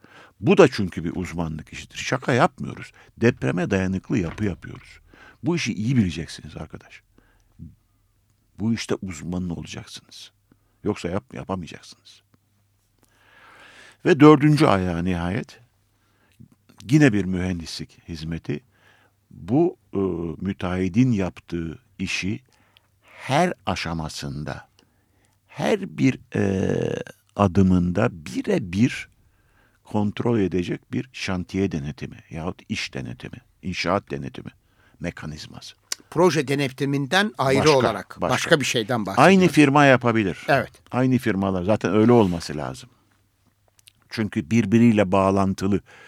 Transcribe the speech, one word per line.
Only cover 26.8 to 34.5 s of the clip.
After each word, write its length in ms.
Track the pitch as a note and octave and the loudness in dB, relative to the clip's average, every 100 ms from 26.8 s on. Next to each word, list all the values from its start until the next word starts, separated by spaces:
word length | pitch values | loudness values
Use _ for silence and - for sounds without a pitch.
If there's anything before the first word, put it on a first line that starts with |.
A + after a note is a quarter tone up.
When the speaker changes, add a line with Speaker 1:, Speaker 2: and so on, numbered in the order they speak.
| - - - - _ - | -4 -6 -10 -18 _ 0
Speaker 1:
adımında 720 | G2 G2 F#2 F2+ F2 F2+ A2+ | 2 4 4 4 2 0 -2
birebir 960 | F2+ D2 C4+ A3+ F#3 F#2 F#2 C3 - - _ _ _ _ _ _ _ | -4 -10 -6 -2 -4 -2 0 0 -2 -16 _ _ _ _ _ _ _
kontrol 560 | - G#2+ G#2 - A#2 A2+ | -6 -4 -2 -2 -2 0
edecek 520 | F#2 F2+ F2+ - - | 0 -2 -4 -8 -8
bir 160 | B2+ - | -10 -8
şantiye 580 | - - F#2 - F#2+ G2 | -10 -6 -6 -4 -2 -2
denetimi 460 | E2+ C#2+ - - - - | -4 -8 -10 -14 -16 -16
yahut 320 | D#2+ F2 - - | -10 -10 -10 -10
iş 240 | G#2+ - | -8 -8
denetimi, 440 | C2 B1 B1 - - - _ | -10 -12 -14 -16 -18 -20 _
inşaat 500 | F#2 - E2+ G2 - | -10 -6 -2 -2 -4
denetimi 380 | C#2 C2 - - | -10 -10 -14 -18